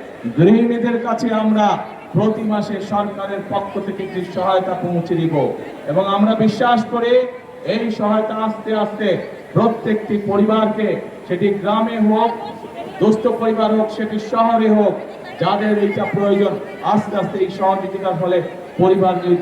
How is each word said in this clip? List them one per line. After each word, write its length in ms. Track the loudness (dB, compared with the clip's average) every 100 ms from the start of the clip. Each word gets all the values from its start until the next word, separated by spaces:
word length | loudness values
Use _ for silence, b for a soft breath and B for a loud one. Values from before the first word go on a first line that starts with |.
| -16 -10 -4 4
গৃহিণীদের 580 | 6 6 4 2 0 0 -2
কাছে 220 | -2 0 2
আমরা 240 | 2 4 4 2 -4 -12 -2
প্রতি 300 | 2 2 0 -2
মাসে 240 | -2 -2 -6 -4
সরকারের 500 | -2 -2 -6 -6 -6 -4
পক্ষ 200 | -6 -4 -6 -6
থেকে 160 | -6 -6
যে 60 | -6 -6
সহায়তা 400 | -4 0 0 0 -4
পৌঁছে 300 | -2 -2 0 0
দিব 140 | 0 0 0 -2 -10 -12 -2
এবং 140 | 0 2 2
আমরা 160 | 2 4
বিশ্বাস 360 | 2 2 2 2 2
করি 200 | 0 4 4 2 -6 -16 -12 -4
এই 100 | -2 -2 -2
সহায়তা 360 | 0 2 0 -2 -4
আস্তে 240 | -4 -2 -2
আস্তে 260 | -2 -2 0 0 -4 -12 -2
প্রত্যেকটি 600 | 2 2 2 -2 -2 0 -2 0
পরিবারকে, 600 | 2 4 4 2 0 -2 -2 -6 -12 -6
সেটি 200 | 0 0 0
গ্রামে 340 | 0 0 0 2 2
হোক, 220 | 4 2 -2 -8 -12 -14 -12 -10 0
দুস্থ 240 | 2 4 0 0
পরিবার 300 | 0 2 2 2
হোক, 120 | -2 -4
সেটি 200 | -4 -4 -2
শহরে 380 | 0 2 4 4 4
হোক, 160 | 4 0 -8 -14 -12 -4
যাদের 320 | 0 0 2 2
এইটা 200 | 2 0 -2
প্রয়োজন, 380 | 0 2 4 2 -2 -8 -6 0
আস্তে 220 | 0 0 -4
আস্তে 160 | -2 -2
এই 60 | -2 0
সহযোগিতার 580 | 0 0 -2 -4 -2 0
ফলে 180 | 0 0 -2 -8 -8 2
পরিবারগুলি 560 | 4 4 4 2 2 2